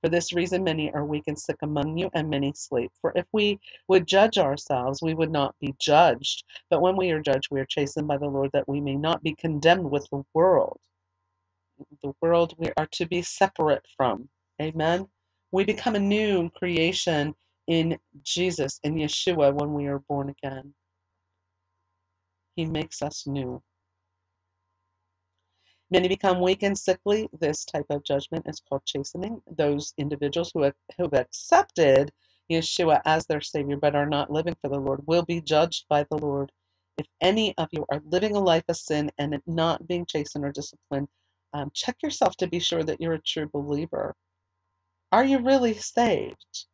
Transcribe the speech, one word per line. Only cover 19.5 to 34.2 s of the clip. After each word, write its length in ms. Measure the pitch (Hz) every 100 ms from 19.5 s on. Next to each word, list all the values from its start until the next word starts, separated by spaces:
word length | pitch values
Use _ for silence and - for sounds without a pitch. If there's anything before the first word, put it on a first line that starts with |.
when 180 | 143 147
we 140 | 147 143
are 140 | 139
born 280 | 139 143 139
again. 460 | 139 139 135 139 143 _ _ _ _ _ _ _ _ _ _ _ _ _ _ _ _ _ -
He 100 | 160
makes 340 | 160 156 -
us 260 | 147 - -
new. 360 | 139 131 127 _ _ _ _ _ _ _ _ _ _ _ _ _ _ _ _ _ _ _ _ _ _ _
Many 180 | 180 180
become 320 | 190 196 180
weak 220 | 180 196
and 140 | 202 196
sickly. 520 | - 185 - 208 220 160
This 260 | 156 151
type 220 | - 156 147
of 140 | 147
judgment 420 | - 139 139 160 -
is 120 | - _
called 160 | 139 -
chastening. 540 | 143 143 170 190 226 _
Those 460 | 156 147 143 147 -
individuals 520 | 147 143 143 156 170
who 100 | 175
have, 120 | 143 143 _ -
who 80 |
have 80 | 175
accepted 1000 | 143 - - - 339 403 - 151 135 147 _ _ _ _
Yeshua 500 | 165 165 - 170 151
as 220 | - 156 -
their 140 | 151
Savior 340 | - 156 143 143
but 180 | 147
are 120 | 143 143
not 240 | 147